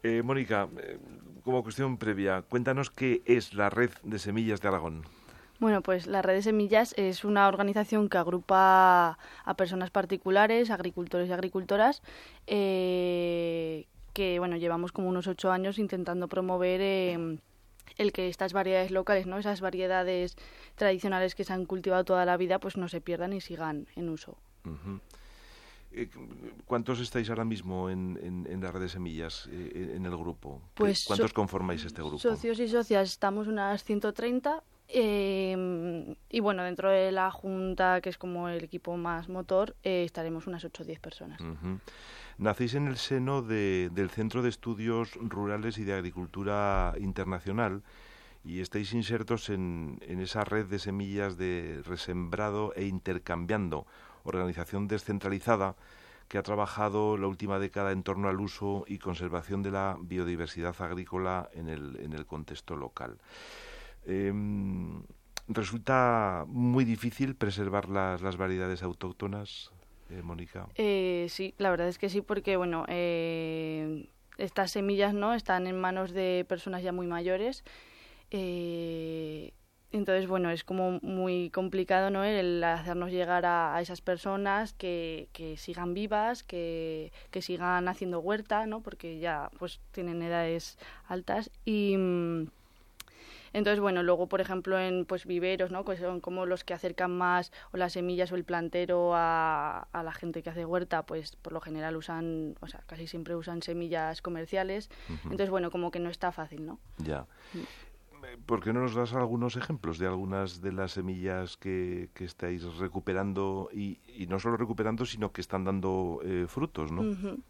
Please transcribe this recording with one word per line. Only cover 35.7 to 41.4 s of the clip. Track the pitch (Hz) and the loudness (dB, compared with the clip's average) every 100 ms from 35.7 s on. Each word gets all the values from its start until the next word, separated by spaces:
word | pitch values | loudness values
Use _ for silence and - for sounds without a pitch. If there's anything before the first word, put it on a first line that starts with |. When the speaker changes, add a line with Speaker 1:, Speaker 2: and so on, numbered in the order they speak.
| 175 175 170 - - - | -2 -2 -4 -8 -12 -4
Speaker 2:
y | 233 | 0
bueno, | 208 190 | 2 2
dentro | 180 180 190 | -2 0 4
de | 190 190 | 6 4
la | 190 185 | 2 0
Junta, | - 196 190 185 185 185 180 | 0 -4 -2 -2 2 4 4
que | 185 | 0
es | 175 | -6
como | 180 175 175 | -6 -4 -2
el | 170 | -4
equipo | 160 175 - 175 | -6 -8 -6 -4
más | 170 165 170 | -2 -4 -4
motor, | 185 180 185 220 - | -8 2 4 2 -2
eh, | 190 180 | 0 2
estaremos | 170 - 165 160 185 | 0 -2 -4 -4 -6
unas | 175 | -8
ocho | 165 - | -8 -10
o | 160 | -12
diez | 160 | -10
personas. | 165 - 175 80 | -12 -14 -14 -10